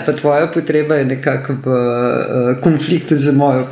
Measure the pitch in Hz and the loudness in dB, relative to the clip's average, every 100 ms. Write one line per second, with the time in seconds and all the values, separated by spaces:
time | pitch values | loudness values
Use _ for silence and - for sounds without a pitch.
0 | 127 147 151 143 165 170 - 151 151 151 | -2 -2 0 2 0 -2 -2 -2 0 0
1 | 131 135 147 131 135 135 131 127 123 120 | 0 -2 -2 -2 -4 -6 -2 0 0 0
2 | 123 123 - 127 123 120 170 156 147 170 | 0 -2 -2 0 0 2 2 2 0 -2
3 | - 151 143 139 143 127 127 | 0 0 2 4 2 2 0